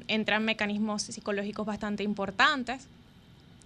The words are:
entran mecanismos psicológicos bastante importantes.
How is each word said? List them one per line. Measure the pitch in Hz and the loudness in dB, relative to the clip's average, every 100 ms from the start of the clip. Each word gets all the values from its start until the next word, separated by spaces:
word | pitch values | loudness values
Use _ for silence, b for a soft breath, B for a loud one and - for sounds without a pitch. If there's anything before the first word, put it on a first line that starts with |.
| - | -2
entran | 214 208 208 | 0 2 2
mecanismos | 220 220 208 208 214 208 | 2 0 0 0 0 -2
psicológicos | - - - 202 202 208 214 | -4 -6 -4 -2 -2 -4 -4
bastante | 208 214 202 | -4 -2 -2
importantes. | 208 196 196 196 277 285 233 254 - - - - - - - - | -2 -2 0 4 6 4 -2 -8 -10 -20 -20 -20 -20 -20 -20 -20